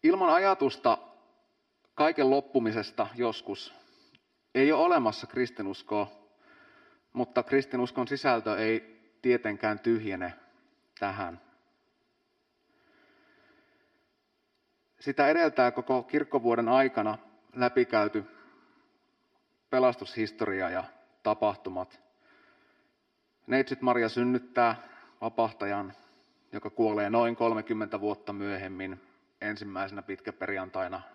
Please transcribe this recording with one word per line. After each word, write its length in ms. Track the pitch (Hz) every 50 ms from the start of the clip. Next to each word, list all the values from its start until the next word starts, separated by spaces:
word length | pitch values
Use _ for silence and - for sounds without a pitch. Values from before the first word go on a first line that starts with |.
| -
Ilman 280 | 311 359 381 381 339
ajatusta 680 | 320 349 381 392 381 381 392 403 - - - 120 110 - - - - _ _ _ _ _ _ _ _ _ _ _ _ _ _ _ _
kaiken 360 | - 147 160 160 151 143 131
loppumisesta 760 | 135 143 139 - - 135 117 110 107 113 104 - - - 110 98 117
joskus 600 | 120 123 117 107 - - - 101 - - - - - _ _ _ _ _ _ _ _ _ _ _ _ _ _ _
ei 180 | 127 135 143 156
ole 120 | - 160
olemassa 420 | - 349 311 123 110 107 - -
kristinuskoa, 840 | - - 127 127 117 - - 104 98 95 - - - 104 104 104 - - - _ _ _ _ _ _ - _ - - _ _ _ _ _ _ _ _ _
mutta 300 | 120 123 - - 127 120
kristinuskon 640 | - 135 139 135 - - 123 123 123 - - 123 117
sisältö 480 | 139 139 - 139 123 117 107 110 107
ei 440 | 95 110 110 113 110 - - - _ _ _ _ _ -
tietenkään 560 | 127 123 117 - 110 101 101 - 107 107 104
tyhjene 560 | - 117 117 110 110 104 98 90 90 87 - - - _ _ _ _ _ _ _ _ _ _ -
tähän. 400 | 101 101 92 95 92 85 85 87 _ _ _ _ _ _ _ _ _ _ _ _ _ _ _ _ _ _ _ _ _ _ _ _ _ _ _ _ _ _ _ _ _ _ _ _ _ _ _ _ _ _ _ _ _ _ _ _ _ _ _ _ _ _ _ _ _ _ _ _ _ _ _ _ _ _ _ _ _ _ _ _
Sitä 280 | - 143 135 - 143 143
edeltää 420 | - 339 339 - - - 127 123
koko 320 | 120 - 123 - 131 113 110
kirkkovuoden 680 | - - 151 147 - - 139 113 120 117 117 117 113
aikana 500 | 120 131 135 131 - 117 104 107 107 107 - - _ _ _ _ -
läpikäyty 720 | 123 123 123 - 131 123 - - 110 104 107 104 107 98 - - - - - _ _ _ _ _ _ _ _ _ _ _ _ _ _ _ _ _ _ _ _ _ _ _ _ -
pelastushistoria 960 | 131 127 127 120 - 101 - - 117 110 107 - - 117 101 95 95 92 85
ja 140 | 90 92 92 - - _ _ _ _ _ _
tapahtumat. 760 | 110 107 - - 104 98 - - 95 92 90 92 - - - _ _ _ _ _ _ _ _ _ _ _ _ _ _ _ _ _ _ _ _ _ _ _ _ _ _ _ _ _
Neitsyt 340 | - 127 135 135 - 135 127 131
Maria 260 | 127 123 120 117 110
synnyttää 680 | - 123 123 123 127 123 123 - - 127 120 117 113 - - - - - - - _ _
vapahtajan, 720 | 107 113 - - 113 110 110 - 98 98 101 101 101 95 98 - _ _ _ _ _ _ _ _ _ _ -
joka 180 | 107 - 104
kuolee 400 | - - 117 110 107 104 104 101
noin 260 | 110 117 117 117 117
kolmekymmentä 640 | - 120 113 117 110 107 - 113 107 110 101 - 104
vuotta 320 | 101 104 101 - - - 104
myöhemmin – 680 | 98 101 101 101 95 98 92 95 92 95 95 95 90 - _ _ _ _ _ _ _
ensimmäisenä 600 | 98 104 107 104 107 101 98 92 98 98 104 101 98
pitkäperjantaina 1000 | - 98 95 - 107 101 _ 95 90 98 98 92 92 - 95 92 90 95 95 101 - -